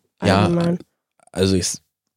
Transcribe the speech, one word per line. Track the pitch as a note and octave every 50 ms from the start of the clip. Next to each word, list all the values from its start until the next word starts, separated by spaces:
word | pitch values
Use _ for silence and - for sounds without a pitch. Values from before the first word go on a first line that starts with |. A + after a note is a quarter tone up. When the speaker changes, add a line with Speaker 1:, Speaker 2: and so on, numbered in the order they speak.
| _ _ _ _
Speaker 1:
Ja, | - G3+ F#3 G3+ -
Speaker 2:
allgemein. | E3+ E3+ E3+ E3+ E3+ F3 E3+ - _ _ _ _ _ _ _ _ _
Speaker 1:
also | - - F#2+ F#2+ F#2+
ich | F#2
s-, | E2+ - - - _ _ _ _ _ _ _